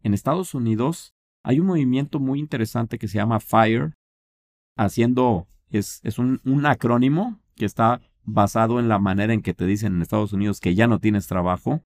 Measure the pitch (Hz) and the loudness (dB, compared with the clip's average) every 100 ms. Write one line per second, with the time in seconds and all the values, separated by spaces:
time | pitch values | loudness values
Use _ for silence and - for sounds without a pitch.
0 | 110 104 - 165 180 139 117 110 127 170 | 0 -2 0 -4 -4 -4 -2 0 0 -2
1 | - _ _ _ - 131 190 170 131 127 | -12 _ _ _ -2 0 2 2 2 0
2 | 143 156 131 139 151 135 110 120 117 113 | -2 -4 -4 -4 -4 -4 -2 -2 -6 -6
3 | 107 101 104 110 - 113 110 113 151 - | -6 -2 0 -2 0 2 4 2 -2 -8
4 | _ _ _ _ _ _ _ - 104 - | _ _ _ _ _ _ _ -4 -2 2
5 | 120 127 127 98 - _ _ 107 98 - | 2 4 2 0 -4 _ _ -4 -4 -8
6 | - 113 123 127 131 139 143 143 117 120 | -8 -2 -2 0 0 0 2 0 2 2
7 | 127 151 233 220 _ _ 104 - 113 120 | 2 2 -2 -8 _ _ -6 0 0 0
8 | _ _ - 107 101 117 113 120 120 104 | _ _ -4 2 2 2 2 2 2 2
9 | 98 95 107 113 107 92 90 101 107 90 | 2 0 0 0 -2 -2 -2 0 0 -2
10 | 82 107 104 101 101 98 90 90 120 104 | 0 -2 -2 -2 -2 -2 0 2 2 2
11 | 107 104 - 92 90 90 - 151 _ | 0 0 -2 -2 0 -2 -2 -6 _